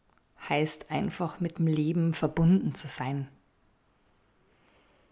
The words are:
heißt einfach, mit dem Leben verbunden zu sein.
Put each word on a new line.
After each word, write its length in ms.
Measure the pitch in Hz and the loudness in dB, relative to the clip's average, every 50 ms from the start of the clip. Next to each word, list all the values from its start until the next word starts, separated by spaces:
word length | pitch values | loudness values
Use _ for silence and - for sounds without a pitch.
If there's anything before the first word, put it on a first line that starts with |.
| _ _ _ _ _ _ _ - - - | _ _ _ _ _ _ _ -12 -6 -2
heißt 420 | 147 147 156 156 - - - - | 0 0 2 0 -2 -4 -8 -6
einfach, 500 | 156 143 - - - - 180 160 - - | -4 -4 -4 -4 -4 -4 -6 -6 -4 -4
mit 180 | 175 165 - - | -4 -4 -2 0
dem 80 | 165 | 0
Leben 480 | 160 156 151 151 156 165 170 165 165 160 | 2 2 2 2 0 2 2 2 0 0
verbunden 600 | - 165 156 - - 165 165 190 190 - 151 131 | 0 -2 -2 2 4 6 6 6 6 4 0 -2
zu 140 | - - 139 | -4 -4 -4
sein. 400 | - - 127 131 143 139 135 - - _ _ _ _ _ _ _ _ _ _ _ _ _ _ _ _ _ _ _ _ _ _ _ _ _ _ _ _ _ _ _ _ _ _ _ | -6 -6 -4 -4 -4 -4 -6 -8 -12 _ _ _ _ _ _ _ _ _ _ _ _ _ _ _ _ _ _ _ _ _ _ _ _ _ _ _ _ _ _ _ _ _ _ _